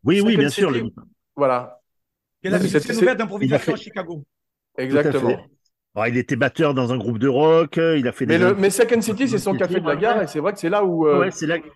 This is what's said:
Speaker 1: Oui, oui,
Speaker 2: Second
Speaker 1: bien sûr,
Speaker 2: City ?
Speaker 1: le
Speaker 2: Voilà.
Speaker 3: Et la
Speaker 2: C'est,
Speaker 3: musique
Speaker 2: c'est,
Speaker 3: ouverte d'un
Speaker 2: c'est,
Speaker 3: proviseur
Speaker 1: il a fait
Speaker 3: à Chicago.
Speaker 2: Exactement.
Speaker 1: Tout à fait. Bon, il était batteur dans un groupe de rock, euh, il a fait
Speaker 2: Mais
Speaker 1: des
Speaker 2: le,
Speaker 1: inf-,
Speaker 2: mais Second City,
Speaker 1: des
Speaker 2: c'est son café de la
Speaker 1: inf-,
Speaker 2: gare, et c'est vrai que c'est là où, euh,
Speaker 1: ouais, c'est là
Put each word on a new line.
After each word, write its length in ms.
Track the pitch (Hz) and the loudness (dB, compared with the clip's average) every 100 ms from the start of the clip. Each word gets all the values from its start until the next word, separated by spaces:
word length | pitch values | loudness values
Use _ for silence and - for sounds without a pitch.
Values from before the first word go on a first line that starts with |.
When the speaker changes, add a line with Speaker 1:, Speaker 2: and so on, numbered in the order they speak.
Speaker 1:
Oui, 160 | 135 202 | 2 2
oui, 120 | 208 | 4
Speaker 2:
Second 60 | 202 | 4
Speaker 1:
bien 100 | 139 | 2
sûr, 220 | 170 185 | 0 0
Speaker 2:
City ? 120 | 123 113 - | 0 -6 -12
Speaker 1:
le 60 | - _ _ | -20 _ _
Speaker 2:
Voilà. 460 | - 139 123 123 - _ _ _ _ _ _ | -2 0 0 -4 -20 _ _ _ _ _ _
Speaker 3:
Et 80 | 190 | -4
la 80 | 180 | -2
Speaker 2:
C'est, 60 | |
Speaker 3:
musique 160 | 185 - | 0 0
Speaker 2:
c'est, 140 | - 226 | -2 0
Speaker 3:
ouverte 160 | 226 220 | 2 0
d'un 60 | |
Speaker 2:
c'est, 40 | 220 | -6
Speaker 3:
proviseur 220 | 202 135 | -4 -2
Speaker 1:
il 40 | |
a 100 | 139 | 0
fait 80 | - | -2
Speaker 3:
à 40 | 139 | -6
Chicago. 480 | - 196 170 160 143 _ _ _ _ - | -8 -12 -10 -14 -16 _ _ _ _ -10
Speaker 2:
Exactement. 420 | 131 143 151 135 | -2 0 0 0
Speaker 1:
Tout 60 | 120 | -2
à 40 | |
fait. 140 | 190 - _ _ _ _ | -4 -8 _ _ _ _
Bon, 100 | 104 | -6
il 120 | 113 123 | -2 -2
était 200 | 120 123 | -2 -2
batteur 380 | 131 - 147 | -2 0 0
dans 180 | 131 120 | 2 -2
un 40 | 127 | -2
groupe 200 | 107 113 | -4 -2
de 100 | 135 | 0
rock, 500 | 131 156 165 165 165 | 4 4 4 2 0
euh, 180 | 165 156 | 0 2
il 80 | 120 | -2
a 60 | |
fait 140 | - 131 | -4 0
Speaker 2:
Mais 120 | 165 | 4
Speaker 1:
des 60 | |
Speaker 2:
le, 60 | 180 | 4
Speaker 1:
inf-, 80 | 202 | 4
Speaker 2:
mais 120 | 196 | 0
Second 300 | 190 226 233 | 2 2 2
City, 240 | 226 202 | 0 -2
Speaker 1:
des 40 | - | -2
Speaker 2:
c'est 100 | 208 | -2
son 160 | 185 | -2
café 260 | 190 180 185 | -2 -2 -2
de 60 | 156 | -2
la 80 | |
Speaker 1:
inf-, 60 | 147 | 0
Speaker 2:
gare, 220 | 214 233 | 0 0
et 40 | 165 | -2
c'est 140 | 156 | -2
vrai 120 | 170 | -4
que 60 | 196 | -4
c'est 100 | 170 | -2
là 160 | 208 | 0
où, 220 | 196 165 156 | 0 2 2
euh, 140 | 143 | 4
Speaker 1:
ouais, 100 | 185 | 2
c'est 160 | - 156 | -2 -4
là 100 | 170 - | -4 -6